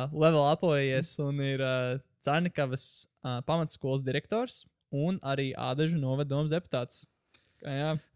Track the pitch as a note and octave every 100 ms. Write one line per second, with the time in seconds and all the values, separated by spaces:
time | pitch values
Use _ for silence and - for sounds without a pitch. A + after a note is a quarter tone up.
0 | C3+ D3+ D#3+ D#3 C#3+ D#3+ F3 D3 C3+ C3
1 | E3+ - C#3+ C#3+ C#3 C3+ C3 B2+ B2+ C3
2 | - _ - D3+ F3 - C3+ C3 - -
3 | - _ C3+ B2 - E3 D#3+ - C3+ C#3
4 | C3 C#3+ - G#3+ B3 - - _ - C#3+
5 | D#3+ F#3+ C#3 C#3 C3+ - B2+ C3+ D#3+ E3+
6 | C3 C3+ C#3+ C#3 D3+ D#3+ - C3 B2 -
7 | - _ _ _ _ _ - C#3 D3+ D#3
8 | -